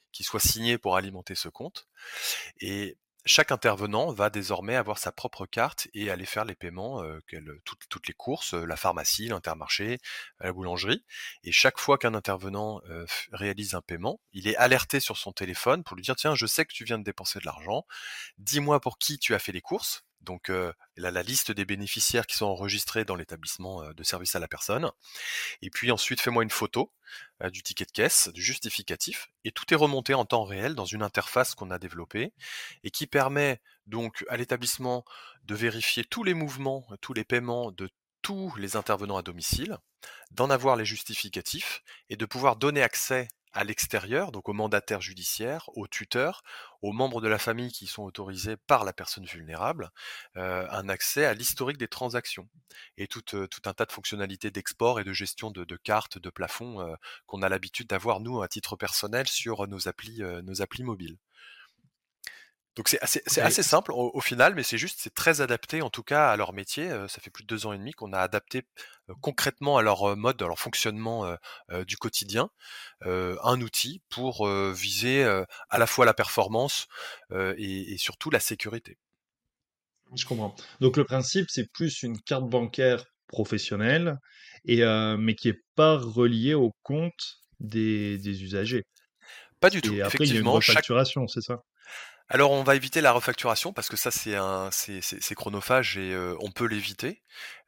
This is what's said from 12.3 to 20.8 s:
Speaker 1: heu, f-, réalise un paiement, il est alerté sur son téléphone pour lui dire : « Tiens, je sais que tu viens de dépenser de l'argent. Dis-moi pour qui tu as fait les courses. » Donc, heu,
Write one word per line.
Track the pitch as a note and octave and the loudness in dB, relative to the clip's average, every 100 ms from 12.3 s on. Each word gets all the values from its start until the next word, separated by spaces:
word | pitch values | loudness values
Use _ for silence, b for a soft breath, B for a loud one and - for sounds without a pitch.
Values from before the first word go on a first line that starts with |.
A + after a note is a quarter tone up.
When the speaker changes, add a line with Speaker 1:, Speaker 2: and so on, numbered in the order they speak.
| F#2+ G2 G2+ G#2+ G#2+ F2 | -4 -4 -4 -4 -6 -12
Speaker 1:
heu, | E2+ F2 | -12 -6
f-, | - - | -8 -8
réalise | F#2 G2+ G2 G2+ F2+ | -4 -4 -2 -4 -6
un | |
paiement, | - E2+ G#2 F#3+ _ | -6 -6 -4 -6 _
il | F#2+ G2+ | -4 -2
est | G#2+ | 6
alerté | B2 B2+ - C#3 | 8 8 4 0
sur | - G#2+ | 0 -4
son | - | -8
téléphone | - F#2 F2+ A#2+ E3 | -6 -6 -2 2 0
pour | - F2+ | -2 -8
lui | |
dire : « | F#2 C3 | -4 -2
Tiens, | D3+ | 0
je | C3 A2+ | 0 0
sais | - | 0
que | D#3 | -2
tu | - | -6
viens | A#2 A2+ | -6 -4
de | |
dépenser | G2+ - F#2+ G2 | -4 -6 -6 -6
de | |
l'argent. | C#2+ D2+ E2 B2 - B B B B - | -8 -8 -6 -6 -6 B B B B -10
Dis-moi | G2+ C#3+ C#3+ D3 | -2 0 4 2
pour | C#3 - | 2 -2
qui | - D3 | -4 -2
tu | - | 0
as | G#2 | 0
fait | - | -2
les | F2+ | -8
courses. » | - F#3 - - _ _ | -6 -4 -4 -6 _ _
Donc, | - F2+ - | -12 -10 -4
heu, | F#2 F2+ - | -2 -2 -6